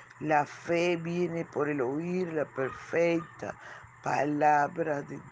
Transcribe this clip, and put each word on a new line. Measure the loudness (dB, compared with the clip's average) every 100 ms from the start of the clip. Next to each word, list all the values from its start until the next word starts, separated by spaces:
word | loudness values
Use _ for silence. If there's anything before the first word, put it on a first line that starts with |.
| -20 -8
La | 2 2 2
fe | -6 0 2 2 0
viene | -2 0 0 -2
por | -4 -2 0
el | 0
oír | 0 -2 -2 -2 -2
la | -2 -4
perfecta | -2 -4 -6 -4 2 2 2 -2 -10 -10 -10 -18 -18 -20 -8
palabra | -2 0 0 4 4 6 2 0 -2 -2
de | -4 -12 -14